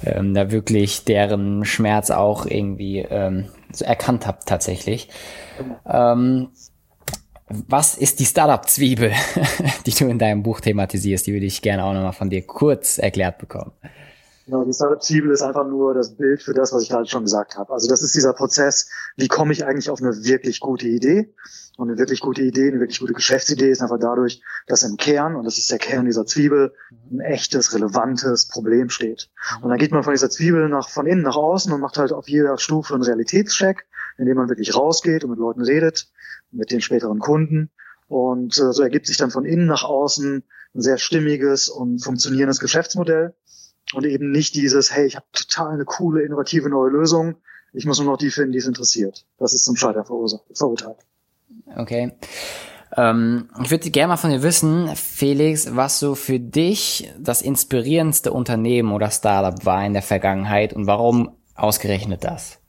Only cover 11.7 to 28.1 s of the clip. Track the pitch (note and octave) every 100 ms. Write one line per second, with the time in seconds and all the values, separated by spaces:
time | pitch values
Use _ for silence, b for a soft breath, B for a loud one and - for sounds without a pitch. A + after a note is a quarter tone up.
11.7 | G2 F#2+ F#2+ F#2+ - G2 F#2 - - D3
12.7 | C#3+ - - G#2 F#2+ F2+ - - - -
13.7 | _ B B B B B B - C3 B2+
14.7 | B2+ D3 D3+ - D#3 D3 C#3+ C#3 C3+ C#3
15.7 | C3+ C3+ B2+ A2+ - C3+ C#3+ - C3 C3
16.7 | B2+ A2+ B2 A2+ C3 A2 G#2 G2+ - G2+
17.7 | C3 A#2+ B2+ D3 D#3 C3+ - C3+ - C#3+
18.7 | C3+ - B B - C3 - D3+ D3+ C#3+
19.7 | C#3 C#3+ C#3+ B2+ G#2+ A2+ B2+ C3 A2+ C#3
20.7 | B2+ A#2+ A#2 B2+ F#3+ G#3+ _ B B B
21.7 | - A#2+ A2+ C3 B2+ C#3+ C3 C3 B2+ C3+
22.7 | C3 A#2 - B2 A#2 - C3 - C#3+ C3+
23.7 | B2+ A#2+ A#2 A#2 B2 B2 A#2+ B B -
24.7 | B2+ A#2 G#2 D3 D3 D3+ D#3+ A2+ - -
25.7 | A#2+ - C3 B2 A2+ A2 D3 D3 C#3+ C3+
26.7 | B B A#2 A#2+ B2+ D#3 C#3 - C#3 A#2
27.7 | A2+ G#2 D3+ A#2